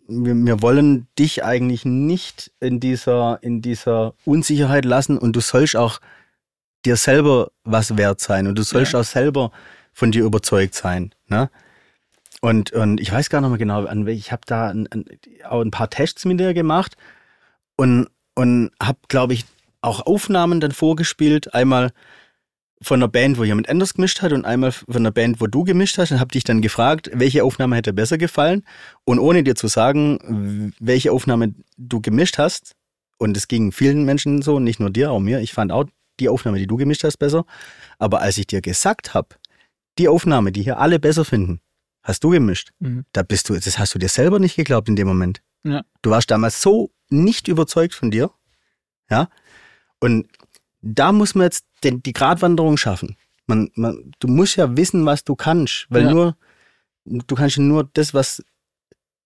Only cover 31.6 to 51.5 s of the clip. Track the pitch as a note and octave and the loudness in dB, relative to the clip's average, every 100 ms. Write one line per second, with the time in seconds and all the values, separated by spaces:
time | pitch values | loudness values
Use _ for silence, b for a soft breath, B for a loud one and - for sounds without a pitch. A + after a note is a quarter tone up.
31.6 | - - B2 A#2+ A2 A2 F3+ - D3+ - | -16 -20 -8 -6 -2 0 0 0 -2 -2
32.6 | - _ _ _ _ - A2 G2+ - A#2 | -14 _ _ _ _ -6 -2 -2 -2 -2
33.6 | G#2+ - C#3 D3 C#3 C#3+ D3 C#3+ C#3 C#3+ | -2 0 2 2 0 0 0 -2 0 0
34.6 | A#2+ A2+ G2+ G2+ C#3+ A#2 G2 B2+ A2 - | 0 -2 -2 -2 -2 0 -2 -2 -4 -4
35.6 | G2+ G2 C#3+ _ _ - B2+ B2+ A#2 G2 | -2 -2 -4 _ _ -4 -2 0 -2 -4
36.6 | F#2+ A2+ C#3 D3 D#3 - C#3+ D#3 E3+ B | -2 -2 -2 -2 -2 -2 -2 -2 -4 B
37.6 | B B B B G#2+ G2+ G2+ G2 G2 G2 | B B B B -2 0 -2 -4 -4 -6
38.6 | F#2 F2+ F#3+ A3 - - - _ - b | -4 -2 -2 -2 -4 -4 -4 _ -20 b
39.6 | b _ _ - E3+ E3 F3 C3+ G2 G2 | b _ _ 0 2 4 2 2 2 -2
40.6 | G#2 - D3 E3+ D3+ D#3 D3+ A#2+ F#2 E2+ | -4 0 2 2 2 0 0 0 -2 -4
41.6 | _ _ _ _ - G#2+ D#3 F3 A2+ F2+ | _ _ _ _ -8 -2 2 4 4 0
42.6 | - - C3+ B2 C3 - F2+ G2 - F#2+ | -6 -10 -8 -8 -6 -6 -2 -2 -2 -4
43.6 | F#2+ - G2+ F#2+ F#2 - D3+ G3+ F#3 - | -4 -4 -4 -2 -2 2 2 2 0 0
44.6 | D3+ A#2+ A2 G#2 F#2+ F#2 F2+ G2 _ _ | 0 0 0 0 2 2 0 -4 _ _
45.6 | D#3 C#3+ - _ A#2 A2+ - A2 A2+ - | -6 -6 -8 _ 0 2 2 0 0 0
46.6 | G3 G#3+ G#3 _ - C#3+ F#3 A3+ - E3 | 2 2 0 _ -4 2 2 0 -2 0
47.6 | D#3 - E3+ - A#2 G#2+ D3+ _ _ _ | 0 0 -2 -2 -2 0 -2 _ _ _
48.6 | _ _ _ _ - G#2+ E3 b b b | _ _ _ _ -2 0 -2 b b b
49.6 | b b b b B2 A2+ - _ _ _ | b b b b 0 0 -2 _ _ _
50.6 | _ _ G#2+ A2 D3+ G#3 G#3 F#3+ F3+ | _ _ -8 0 2 4 2 2 0